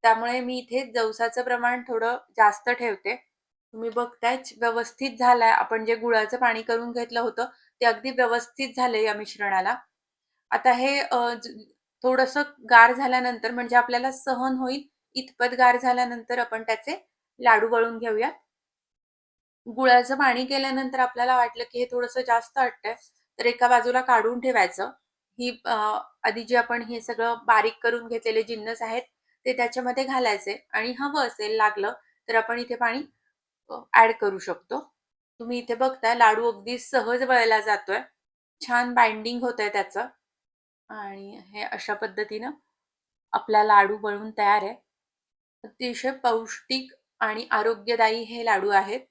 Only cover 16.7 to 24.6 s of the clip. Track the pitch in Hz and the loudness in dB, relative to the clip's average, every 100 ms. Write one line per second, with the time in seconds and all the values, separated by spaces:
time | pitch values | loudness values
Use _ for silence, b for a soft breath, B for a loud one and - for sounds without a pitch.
16.7 | 220 - 349 _ _ _ _ 247 220 226 | -6 -4 -10 _ _ _ _ 4 4 4
17.7 | 233 233 226 226 214 254 - _ _ _ | 2 0 -2 -4 -2 -2 -6 _ _ _
18.7 | _ _ _ _ _ _ _ _ _ - | _ _ _ _ _ _ _ _ _ -14
19.7 | 226 262 247 247 269 277 240 262 277 269 | 0 6 6 6 2 2 2 -2 -2 -2
20.7 | 262 262 262 247 240 247 254 240 233 233 | -4 -4 0 -2 0 2 2 2 -2 -10
21.7 | 247 247 247 240 254 254 233 233 - 247 | -6 -4 -4 -4 -6 0 0 0 -2 -2
22.7 | - 214 233 - _ _ - 240 240 247 | -2 -10 -10 -14 _ _ -2 -2 2 4
23.7 | 247 240 247 254 240 220 247 254 233 | 4 4 0 4 2 2 -2 0 2